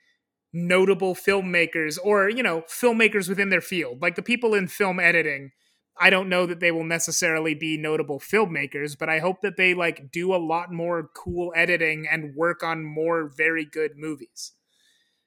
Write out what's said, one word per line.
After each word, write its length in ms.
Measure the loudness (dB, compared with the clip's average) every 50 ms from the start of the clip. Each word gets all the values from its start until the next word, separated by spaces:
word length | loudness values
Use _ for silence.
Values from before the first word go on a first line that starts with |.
| _ _ _ _ _ _ _ _ _ _
notable 640 | -6 -4 0 4 4 6 6 4 4 2 0 -2 -2
filmmakers 840 | 0 0 2 2 2 0 2 2 2 2 2 0 -2 -2 -2 -4 -2
or, 260 | 2 2 4 4 4 2
you 140 | 2 0
know, 200 | 0 0 0 -2
filmmakers 680 | -4 -8 -6 0 2 2 4 4 4 4 4 0 -2 -2
within 220 | -2 -2 0 0
their 100 | 0 0
field. 400 | 0 -2 -4 -4 -4 -4 -6 -2
Like, 140 | -2 -2 -2
the 60 | -2
people 320 | -2 -2 -2 0 0 0 2
in 140 | 0 0 -2
film 300 | -2 -2 0 0 0 2
editing, 520 | 4 4 4 4 2 0 -4 -6 -10 -16 -20 _ _ _ _ _ _ _ _ 4
I 100 | 4 6
don't 200 | 6 4 2 2
know 180 | 2 2 0
that 140 | 0 -2 0
they 100 | 0 0
will 140 | 0 0 -2
necessarily 680 | -2 -2 -2 -2 -4 -2 -2 0 0 0 0 0 -2 -2
be 220 | -2 -4 -4 -4
notable 440 | -2 -2 -2 -2 -2 -2 -4 -8 -10
filmmakers, 760 | -4 0 2 2 2 2 0 -4 -6 -4 -6 -6 -6 -8 -6 -6
but 100 | -2 0
I 100 | 0 0
hope 240 | 0 0 -2 -2
that 140 | -4 -4 2
they, 180 | 4 4 4 4
like, 360 | 2 0 -2 -2 -4 -14 -10
do 240 | -8 -4 -2 0 0
a 20 |
lot 360 | 0 0 0 -2 -2 -2 -6
more 380 | -6 -6 -4 -2 -4 -4 -6 -10 _
cool 380 | -14 -12 -8 -6 -4 -4 0 2
editing 520 | 2 2 4 2 2 2 0 0 -2 -2 -2
and 240 | -2 -2 -4 -8 -4
work 280 | 0 0 0 0 -2
on 220 | -4 -4 -4 -4 -6
more 460 | -6 -4 -2 0 0 0 0 -2 -4 -2
very 280 | 0 2 2 2 0 -4
good 260 | -6 -4 -4 -4 -4 -4
movies. 560 | -8 -8 -8 -8 -10 -14 -18 _ -16 -16 -16 -16 _ _ _ _ _ _ _ _ _ _ _ _ _ _